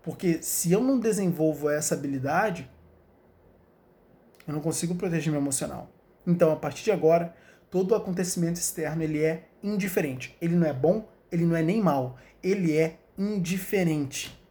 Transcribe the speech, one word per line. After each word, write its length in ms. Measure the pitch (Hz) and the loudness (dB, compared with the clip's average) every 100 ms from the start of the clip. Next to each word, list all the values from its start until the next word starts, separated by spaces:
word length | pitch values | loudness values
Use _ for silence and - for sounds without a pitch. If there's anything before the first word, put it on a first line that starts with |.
Porque 400 | - 131 190 160 | -10 -2 0 0
se 300 | - - 165 | -2 -2 2
eu 80 | 190 | 2
não 180 | 254 269 | 4 2
desenvolvo 720 | 220 208 185 156 156 143 147 | 2 0 0 2 0 0 -2
essa 240 | 147 156 | 0 0
habilidade, 760 | 143 139 135 135 165 214 180 123 - - - _ _ _ _ _ _ _ _ _ _ _ _ _ _ - | -2 -2 -4 0 0 0 -4 -12 -20 -20 -20 _ _ _ _ _ _ _ _ _ _ _ _ _ _ -8
eu 60 | |
não 80 | 151 | -4
consigo 340 | 160 160 170 180 | -2 -2 -4 -2
proteger 380 | 190 165 151 | -2 0 0
meu 80 | 147 | 0
emocional. 500 | 139 135 147 135 - _ _ _ - | 0 -2 -4 -8 -14 _ _ _ 0
Então, 260 | 170 160 | 4 4
a 40 | 156 | 4
partir 300 | 151 - 220 | -4 -2 0
de 60 | |
agora, 440 | 180 156 170 170 - - - _ | 4 6 4 2 -10 -20 -20 _
todo 240 | 180 185 | -2 2
acontecimento 640 | 220 - 180 180 - 170 170 | 2 0 -4 -2 0 -2 -2
externo, 460 | - - 151 160 | -6 -4 -4 -2
ele 180 | 156 151 | -2 0
é 280 | 156 165 - _ | 0 0 -10 _
indiferente. 760 | 202 208 196 202 151 127 - - | -4 -4 -2 -2 -2 -6 -12 -4
Ele 140 | 170 175 | 0 2
não 100 | 160 | 2
é 80 | |
bom, 320 | 131 147 214 - _ _ | 2 2 2 -2 _ _
ele 160 | 170 170 | 0 2
não 100 | 165 | 2
é 60 | |
nem 200 | 160 220 | 2 2
mal. 360 | 185 139 127 - - - | 2 2 -2 -8 -20 -6
Ele 360 | 185 202 170 151 | -2 0 2 2
é 220 | 160 - _ - | 0 -2 _ -6
indiferente. 1200 | 202 208 160 185 - 202 170 151 139 - - - _ | -4 -2 -2 -4 -2 0 0 0 -4 -6 -10 -14 _